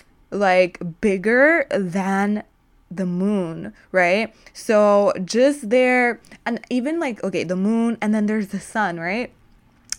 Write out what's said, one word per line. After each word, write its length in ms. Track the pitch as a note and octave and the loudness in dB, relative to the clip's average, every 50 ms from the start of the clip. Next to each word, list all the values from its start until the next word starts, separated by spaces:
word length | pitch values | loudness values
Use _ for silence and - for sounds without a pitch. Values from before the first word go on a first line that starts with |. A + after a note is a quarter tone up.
| - _ _ _ _ - | -20 _ _ _ _ -8
like, 720 | - G3 G3+ F#3+ F#3 F#3 F#3 F3 - - F#3 E3+ D#3+ - | -4 0 2 4 4 4 4 2 0 -8 -10 -10 -6 -2
bigger 680 | - G#3+ F#3+ G3 F3+ A3 A#3+ B3 C#4 D#4 E4+ E4 C#4 - | 0 0 0 0 0 2 4 4 4 4 4 2 0 -2
than 720 | - G3 G3 F3 E3 G3 F#3 F#3+ G3 G3 G3+ G#3 G#3 G#3 - _ _ _ _ _ _ _ _ - | -2 -2 -2 -2 -2 -4 -2 -2 0 0 0 0 -2 -4 -6 _ _ _ _ _ _ _ _ -12
the 140 | F3 F#3 F#3+ | -8 -6 -4
moon, 680 | F3+ F3 F3+ F#3+ G#3 G#3+ G3 F3+ D#3+ E3 D#3+ F#3+ G#3+ - _ _ _ | -4 -2 -2 0 0 0 -2 -2 -4 -8 -10 -12 -14 -16 _ _ _
right? 420 | - F#3 F3 F3 F#3 G#3+ A3+ - _ _ - - | 0 2 2 2 2 0 -2 -4 _ _ -20 -20
So 600 | - - - - A3 G#3 G#3 G#3 G3+ G3+ G3+ G3+ - - F#3 | -20 -10 -2 2 2 4 4 6 4 4 4 2 0 -2 -4
just 460 | E3 - A#3 B3+ D4 C#4+ C#4+ - G3+ | -2 2 2 2 2 2 0 -2 0
there, 500 | B3 B3+ B3+ B3+ B3+ B3 B3 A#3+ A3 - - - - - - | 2 2 4 4 4 2 2 0 -2 -4 -12 -20 -16 -10 -8
and 140 | A3 A#3 - - - | -6 -6 -6 -6 -4
even, 300 | B3 B3 A#3+ D4 D#4+ E4+ | -4 -2 -2 -2 -2 -4
like, 220 | E4 C4 G#3+ - - | -4 -4 -6 -6 -6
okay, 200 | G3 E3 D#3 G2+ | -4 -4 -4 -4
the 120 | E3 F#3 | -4 -2
moon, 420 | F#3 F#3+ G#3 A3+ A3+ A#3 A#3 A3 - | -2 0 0 0 0 0 -2 -2 -2
and 140 | G#3+ G#3+ G#3+ | -2 0 0
then 120 | A3 G#3 | 0 0
there's 220 | G#3 G#3+ A3 G3+ G3 | 0 -2 -2 -4 -4
the 120 | G3+ F#3+ | -8 -10
sun, 380 | - - - A3 G#3 F3+ E3+ E3+ | -10 -6 -4 -4 -4 -4 -4 -6
right? 340 | E3 F3 G3 A#3+ B3 - _ _ _ _ _ _ _ _ _ _ _ - - | -6 -6 -4 -6 -6 -8 _ _ _ _ _ _ _ _ _ _ _ -16 -16